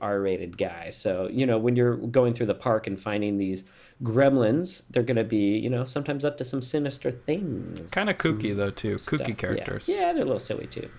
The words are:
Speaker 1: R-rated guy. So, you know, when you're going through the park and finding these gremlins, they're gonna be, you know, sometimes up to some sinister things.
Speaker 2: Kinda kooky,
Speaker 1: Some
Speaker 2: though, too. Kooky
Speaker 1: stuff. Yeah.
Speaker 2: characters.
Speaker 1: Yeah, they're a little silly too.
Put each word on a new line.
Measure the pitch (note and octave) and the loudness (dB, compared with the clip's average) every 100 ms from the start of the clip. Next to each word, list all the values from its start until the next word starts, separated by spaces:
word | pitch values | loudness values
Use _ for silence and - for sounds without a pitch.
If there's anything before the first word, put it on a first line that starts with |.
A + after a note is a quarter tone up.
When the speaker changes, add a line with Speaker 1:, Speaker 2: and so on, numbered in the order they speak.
Speaker 1:
R-rated | G#2 G2+ G2 F#2 F2+ F2 | -2 0 0 0 -4 -4
guy. | F#2 E2+ E2+ | -4 -4 -10
So, | - G#2+ F#2 F#2 | -4 -2 0 0
you | B2 C3 | 0 2
know, | A2+ | 4
when | A#2 B2 | 4 4
you're | B2 A#2+ | 4 2
going | A#2+ C3 B2 | 2 4 4
through | A#2 A2+ | 4 0
the | |
park | G2 B2+ A2 G#2+ | 0 2 0 0
and | G2 | -6
finding | A2 G#2 G#2 G2+ | -2 -2 0 0
these | G2 F#2 - - - - | 0 -2 -8 -20 -20 -8
gremlins, | B2 A2+ C#3 C3+ A2 C#3+ F#3 - - | -2 4 6 6 4 2 0 -6 -4
they're | B2 | 0
gonna | A#2+ A#2 | 2 2
be, | A2+ A2 G2+ G#2+ | 2 2 4 2
you | A2+ | 0
know, | B2 | -2
sometimes | B2+ D3 C#3+ C#3+ | -2 -4 -4 -2
up | D3 - | -2 -2
to | |
some | B2+ C#3 | -4 -4
sinister | B2 D#3 C#3+ C#3 C#3+ | -2 0 -2 -2 -4
things. | B2 - E3 F#3 G2+ E2+ E2+ E2 | -4 -2 -2 -2 -4 -6 -10 -6
Speaker 2:
Kinda | - G#3 | -2 0
kooky, | F#3 E3 G#2+ A2 | 2 2 0 0
Speaker 1:
Some | G2+ | 0
Speaker 2:
though, | G2+ | -2
too. | - G#2+ G2+ | -2 -4 -4
Kooky | - D3+ | -2 -2
Speaker 1:
stuff. | B2+ | -2
Yeah. | - | -4
Speaker 2:
characters. | - A2 - - - | -2 -2 -4 -6 -2
Speaker 1:
Yeah, | G4+ F4 | 0 0
they're | E4 | 0
a | - | 0
little | A#2+ | -2
silly | - - - | -2 -6 -6
too. | - - | -10 -10